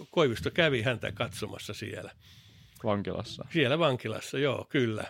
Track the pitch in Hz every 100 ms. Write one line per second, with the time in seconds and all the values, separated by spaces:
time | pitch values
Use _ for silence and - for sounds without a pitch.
0 | - 180 143 110 - - 165 127 117 113
1 | 104 98 117 - 101 98 - 104 104 101
2 | - - - - - - - - 110 101
3 | 92 85 - - - 165 123 156 160 123
4 | 110 104 - 135 143 117 - 147 117 107
5 | -